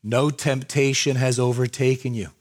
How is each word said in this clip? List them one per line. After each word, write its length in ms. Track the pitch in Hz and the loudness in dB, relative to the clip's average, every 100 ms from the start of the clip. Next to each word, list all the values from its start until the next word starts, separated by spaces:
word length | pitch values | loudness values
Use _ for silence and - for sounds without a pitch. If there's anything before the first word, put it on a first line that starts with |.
No 260 | 107 120 147 | 0 2 2
temptation 840 | 139 156 135 139 147 139 131 143 131 | 0 -2 -2 -2 0 2 2 0 2
has 220 | 131 123 | 2 2
overtaken 760 | 123 123 123 - 131 127 127 | 0 0 -2 0 0 0 -4
you 160 | 117 90 _ | -6 -8 _